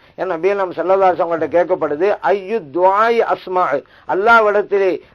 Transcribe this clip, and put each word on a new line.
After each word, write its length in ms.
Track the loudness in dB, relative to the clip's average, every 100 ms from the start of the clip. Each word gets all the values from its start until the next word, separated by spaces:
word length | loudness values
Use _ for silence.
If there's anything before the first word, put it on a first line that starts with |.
| _ -10
ஏன்னா 60 | -6
நபி 300 | -2 -2 -2
நாம் 180 | -4
ஸல்லல்லாஹு 320 | -4 0 2 2
அலைஹி 120 | 2
வஸல்லம் 200 | -2 -2
கிட்ட 280 | 0 0 0
கேட்கப்படுது, 520 | 0 -2 -2 -2 -2
"ஐயு 380 | -2 -2 -2 -6 -6 0
துஆஇ 600 | 2 2 2 2 0 -4
அஸ்மா", 480 | -4 -2 -2 -2 -6 -16 -8
அல்லாஹ் 360 | -2 4 4 4
இடத்திலே 580 | 0 0 0 0 -2 -8